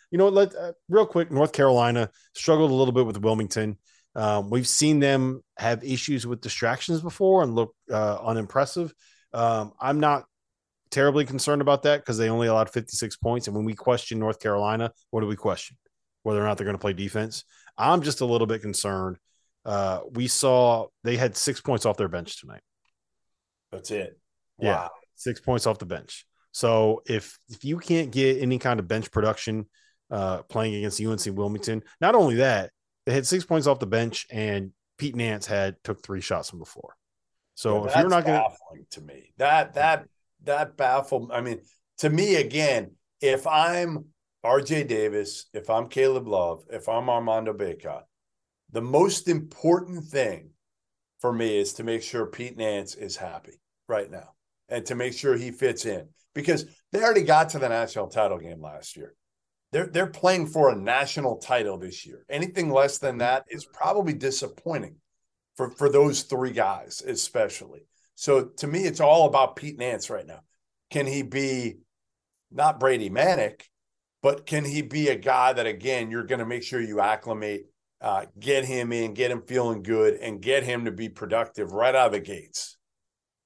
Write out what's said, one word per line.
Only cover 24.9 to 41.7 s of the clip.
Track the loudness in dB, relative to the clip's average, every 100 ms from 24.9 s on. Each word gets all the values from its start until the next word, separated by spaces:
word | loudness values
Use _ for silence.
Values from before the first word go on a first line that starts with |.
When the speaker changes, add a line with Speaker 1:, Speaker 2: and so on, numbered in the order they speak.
| -14 _
Speaker 1:
six | -12 -8 -6
points | -2 0 0
off | -2
the | -4
bench. | -10 -12 -20 -20 _ _
So | -2 2 4 4 2 -2
if, | -6 -6 -16 -20
if | -12
you | -6 -6
can't | 0 0 0
get | 2 2 2
any | 0 0
kind | 0 0
of | -2
bench | -4 -4
production, | 0 0 0 -4 -6 -8 _ _ _ -10
uh, | -4 -4 -4
playing | -6 -4 -2
against | -2 -4 -4
U | -4
N | -4
C | -4
Wilmington, | -4 -4 -4 -6 -6 -8 -2
not | 4
only | 6 6 4
that, | 4 2 -2 _ _ _
they | -2
had | 0 2
six | 0
points | 2 2 4
off | 2
the | 2
bench | 0 0 -4 -8
and | -6 -4 -4 -6 -12 _ -8
Pete | -6
Nance | -4 -4 -4 -2
had | -2 -2 -4
took | -10 -10
three | -8 -8
shots | -4 -4 -6
from | -14
the |
floor. | -18 -18 -20 -20 _ _ _ _ _
So | -6 0
Speaker 2:
Yeah, | 0
Speaker 1:
if | 2
you're | 2
Speaker 2:
that's | 4
Speaker 1:
not | 4
gonna | 4 2
Speaker 2:
baffling | 0 -4 -20 -20 -20
to | -20
me. | -20 -20 -16 -2
That, | 2 4 2
that, | 2 2 2 -2 _ _ _
that | -4 -2 -2 -2
baffled. | 0 0 0 -4 -4
I | -6
mean, | -4 -8 -12